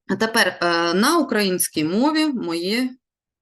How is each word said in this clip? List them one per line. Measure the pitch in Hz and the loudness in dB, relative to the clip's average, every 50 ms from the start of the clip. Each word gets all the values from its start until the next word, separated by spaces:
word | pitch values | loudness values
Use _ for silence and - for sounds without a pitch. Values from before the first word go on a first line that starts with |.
| _ - | _ -6
А | 190 | -2
тепер, | 190 220 220 226 233 202 185 180 - | -2 -2 0 2 2 2 0 0 0
е, | 175 175 170 170 170 170 170 | 0 0 2 2 2 2 2
на | 185 214 277 330 339 | 2 2 4 2 2
українській | 285 285 254 208 208 190 185 180 - - - 160 151 | 0 0 0 0 0 0 0 -2 -4 -4 -2 -2 -2
мові | 156 175 214 254 302 302 311 311 311 | 0 0 0 0 2 2 0 0 0
моє, | 269 214 175 170 165 170 170 185 214 240 262 254 254 - _ _ _ _ _ _ _ _ | -2 -4 -4 -4 -4 -4 -4 -2 -2 -2 -2 -4 -6 -12 _ _ _ _ _ _ _ _